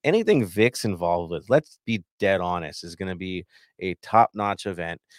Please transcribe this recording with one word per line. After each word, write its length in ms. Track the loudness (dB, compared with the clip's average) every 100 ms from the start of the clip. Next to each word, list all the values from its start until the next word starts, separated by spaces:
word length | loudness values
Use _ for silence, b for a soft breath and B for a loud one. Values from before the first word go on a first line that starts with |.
anything 400 | 2 2 4 2
Vic's 400 | 2 2 2 2
involved 480 | -4 -2 0 0 -2
with, 160 | -8 2
let's 280 | 2 2 _ -4
be 180 | -4 -4 _
dead 240 | 2 2
honest, 420 | 0 -2 -4 -12
is 120 | -14 -10
gonna 200 | -8 -6
be 300 | -6 -8 -10 b b _
a 140 | -6 -6
top-notch 720 | 0 4 4 2 -4 -4 -6
event. 340 | -6 -8 -10 _